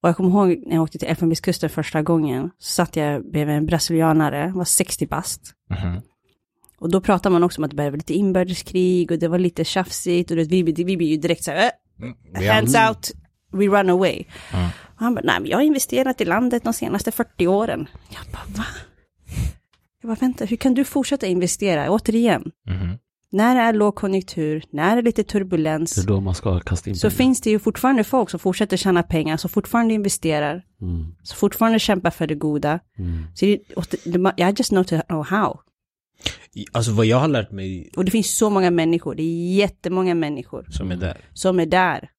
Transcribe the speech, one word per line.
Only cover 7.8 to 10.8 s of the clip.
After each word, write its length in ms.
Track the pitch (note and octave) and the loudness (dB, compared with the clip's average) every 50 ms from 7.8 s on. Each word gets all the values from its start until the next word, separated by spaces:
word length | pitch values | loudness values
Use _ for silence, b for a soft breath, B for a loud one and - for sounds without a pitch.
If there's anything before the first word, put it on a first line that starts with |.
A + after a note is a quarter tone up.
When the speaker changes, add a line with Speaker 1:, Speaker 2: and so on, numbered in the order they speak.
| D3 D3 C#3 | -4 -2 -4
Speaker 1:
lite 180 | D3 D#3+ - D#3+ | -6 -6 -2 0
inbördeskrig 960 | F3 G#3 G3 F#3 F#3 F3+ F3+ F3+ - - - - F#3 F#3 F3+ F#3 F3+ F3 - | 0 2 2 2 2 0 0 -2 -8 -8 -6 -2 0 2 2 2 2 0 0
och 80 | E3+ D#3+ | -2 -2
det 100 | E3+ E3 | 0 0
var 100 | E3 F3+ | 0 2
lite 260 | F#3 F3 - - E3 | 0 0 0 -2 -4
tjafsigt 680 | - - F#3+ F3+ F#3 - - - F#3 F3 F3 F3 - | -2 -2 -2 -2 -4 -6 -8 -2 0 0 0 0 0
och 60 | - | 0
det, 80 | E3 E3 | -2 0
vi, 180 | D3+ F3 F#3 F3 | 2 2 2 2
vi 340 | E3 D#3 - | 2 0 -2